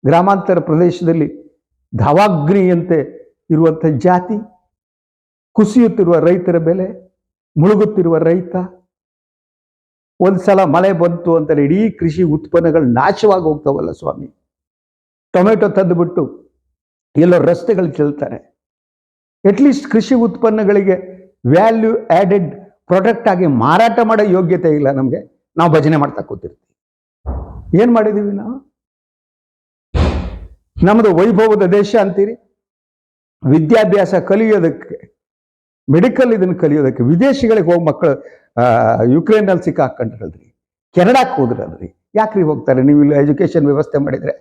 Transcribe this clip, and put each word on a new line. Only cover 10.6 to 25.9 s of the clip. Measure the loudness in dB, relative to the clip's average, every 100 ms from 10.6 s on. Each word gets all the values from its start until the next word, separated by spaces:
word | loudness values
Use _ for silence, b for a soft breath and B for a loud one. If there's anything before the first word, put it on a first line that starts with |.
ಮಳೆ | 4 2 0
ಬಂತು | 0 -2 -2 -2 0
ಅಂತಾರೆ | 0 0
ಇಡೀ | 0 0 -2
ಕೃಷಿ | -2 -6 -2
ಉತ್ಪನ್ನಗಳು | -2 -2 0 0 2 0 2
ನಾಶವಾಗಿ | 2 0 0 2 2
ಹೋಗ್ತಾವಲ್ಲ | 0 -2 -4 -4 -6
ಸ್ವಾಮಿ. | -8 -10 -10 -14 _ _ _ _ _ _ _ _ _ _
ಟೊಮೆಟೊ | 0 2 2 0
ತಂದುಬಿಟ್ಟು | 0 0 0 -2 -2 -6 -8 _ _ _ _ _ _ _ 0
ಎಲ್ಲೋ | 2 4
ರಸ್ತೆಗಳು | 2 -2 -2 -2 -2
ಚೆಲ್ತಾರೆ. | -2 -4 -4 -10 -12 _ _ _ _ _ _ _ _ _ _ -2
ಅಟ್ಲೀಸ್ಟ್ | 2 2 2 -2
ಕೃಷಿ | -4 0 0
ಉತ್ಪನ್ನಗಳಿಗೆ | 0 0 -2 0 0 0 0 -2 -6 -20 -20 _ 0
ವ್ಯಾಲ್ಯೂ | 2 2 2 0 -2 0
ಆ್ಯಡೆಡ್ | 0 2 0 -2 -10 -20 _ _
ಪ್ರಾಡಕ್ಟ್ | 0 0 -2 -2
ಆಗಿ | 0 0
ಮಾರಾಟ | 0 2 2 2 0
ಮಾಡೋ | 0 0
ಯೋಗ್ಯತೆ | 2 0 0 0 0
ಇಲ್ಲ | 0 0
ನಮ್ಗೆ. | -2 -4 -6 -10 _ _ 0
ನಾವು | 2
ಭಜನೆ | 4 2